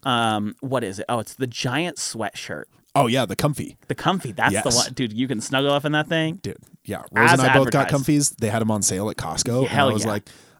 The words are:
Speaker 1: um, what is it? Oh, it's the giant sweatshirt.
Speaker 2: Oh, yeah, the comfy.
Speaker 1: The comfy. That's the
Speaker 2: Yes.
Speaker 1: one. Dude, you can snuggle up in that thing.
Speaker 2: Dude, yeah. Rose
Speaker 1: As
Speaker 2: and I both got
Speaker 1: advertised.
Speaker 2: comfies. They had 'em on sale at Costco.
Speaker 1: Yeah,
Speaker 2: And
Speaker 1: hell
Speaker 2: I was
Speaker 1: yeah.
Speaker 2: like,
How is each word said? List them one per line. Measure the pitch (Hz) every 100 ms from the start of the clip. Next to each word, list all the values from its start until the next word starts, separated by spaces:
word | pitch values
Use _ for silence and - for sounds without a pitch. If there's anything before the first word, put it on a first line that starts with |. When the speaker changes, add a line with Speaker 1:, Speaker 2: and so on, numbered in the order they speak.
Speaker 1:
um, | 135 123 113 107 104 -
what | 135 127
is | 107 98
it? | -
Oh, | 117
it's | 107
the | - 131
giant | - 131 135 175 -
sweatshirt. | - 110 104 - - 80 - _ _
Speaker 2:
Oh, | - 123
yeah, | 131
the | 113 95
comfy. | 151 143 - - -
Speaker 1:
The |
comfy. | 117 160 185 127
That's | 101 120
the | - 135
Speaker 2:
Yes. | 117
Speaker 1:
one. | -
Dude, | 131 120
you | 107 127
can | 113
snuggle | - 131 139
up | 143 147
in |
that | 151 151
thing. | 165 160 180
Speaker 2:
Dude, | - - - -
yeah. | - 98 -
Rose | 123 151
Speaker 1:
As | 175
Speaker 2:
and | 131
I | 131
both | 131
got | 143 -
Speaker 1:
advertised. | 139 135
Speaker 2:
comfies. | 147 139 -
They | 110
had | 113
'em | 110
on | 107
sale | 98 95 104
at | -
Costco. | 82 80 127
Speaker 1:
Yeah, | 123
Speaker 2:
And | 135
Speaker 1:
hell | - 135
Speaker 2:
I |
was | 107
Speaker 1:
yeah. | 107
Speaker 2:
like, | 104 - - -